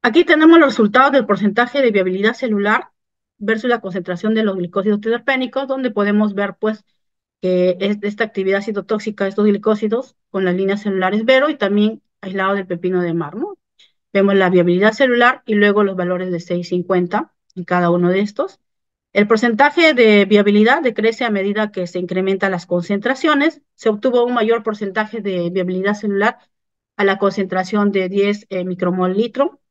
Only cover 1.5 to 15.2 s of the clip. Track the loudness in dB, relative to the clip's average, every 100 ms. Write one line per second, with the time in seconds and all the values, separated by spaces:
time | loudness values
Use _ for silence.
1.5 | 0 0 2 2 2 0 0 -2 -2 -4
2.5 | -2 0 -2 -4 _ _ _ _ _ -4
3.5 | -2 -2 -2 -4 -8 -6 -4 -2 0 0
4.5 | -2 -4 -2 -2 -2 -2 -4 -2 -2 -2
5.5 | -6 -4 -4 -4 -2 0 0 0 -2 -6
6.5 | -4 -6 -6 _ _ _ _ _ _ -2
7.5 | 0 0 0 -4 -4 -6 -6 -6 -4 -2
8.5 | -2 -2 -8 -4 -6 -6 -6 -4 0 0
9.5 | 2 0 -2 -2 -4 -6 _ _ -4 -2
10.5 | 0 -2 -2 -4 -2 -2 0 2 2 2
11.5 | -2 0 2 0 -2 _ _ -10 -4 -2
12.5 | -2 -4 -6 -2 -2 -2 -4 -6 -8 -10
13.5 | -10 _ _ _ _ _ 0 2 4 4
14.5 | 4 4 4 2 2 2 4